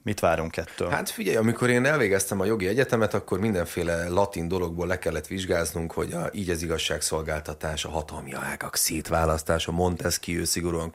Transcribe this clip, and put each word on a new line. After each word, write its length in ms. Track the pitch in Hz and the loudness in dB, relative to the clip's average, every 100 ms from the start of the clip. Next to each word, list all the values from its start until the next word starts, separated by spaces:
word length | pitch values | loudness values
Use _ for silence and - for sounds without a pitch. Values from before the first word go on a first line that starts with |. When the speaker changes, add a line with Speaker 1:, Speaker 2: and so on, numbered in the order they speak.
Speaker 1:
mit 160 | - 104 | -6 2
várunk 380 | 90 80 80 - | 4 4 2 -4
ettől? 320 | 82 - 87 | -6 -4 -2
Speaker 2:
Hát 200 | - 196 | 0 -2
figyelj, 260 | - 190 113 | -2 2 4
amikor 320 | 113 113 123 | 4 4 4
én 160 | 123 135 | 4 4
elvégeztem 540 | 151 104 98 - 98 | 4 4 2 2 0
a 60 | 95 | 2
jogi 220 | 113 92 | 2 2
egyetemet, 460 | 120 127 117 107 | 2 2 2 2
akkor 260 | 101 - 92 | 0 -2 0
mindenféle 680 | 110 92 85 90 85 85 87 | 2 0 0 -2 0 0 0
latin 380 | 92 98 85 85 | 2 2 0 -2
dologból 400 | 92 87 85 87 | 0 -2 -2 -2
le 120 | 90 | -2
kellett 280 | 85 80 - | -2 -4 -4
vizsgáznunk, 640 | 95 90 85 82 87 82 | -4 0 0 0 -2 -4
hogy 200 | - - | -4 -4
a, 160 | 85 76 | -4 -4
így 160 | 101 90 | -4 -2
az 120 | 82 | -2
igazságszolgáltatás, 1200 | 82 80 - 76 - 80 78 76 78 73 78 78 78 | -2 -2 -2 -2 -2 -2 -2 -4 -4 -6 -4 -4 -4
a 40 | |
hatalmi 440 | 78 76 87 67 | -4 -6 -8 -10
ágak 420 | 69 - - - - | -8 -6 -6 -4 0
szétválasztása, 960 | - 80 - 82 80 80 - 82 - | 0 0 0 2 4 2 2 0 0
Montesquieu 760 | 85 90 85 90 - - 85 85 | 2 2 2 -2 -2 -2 -2 0
szigorúan 460 | 90 85 82 82 | 0 0 -2 -4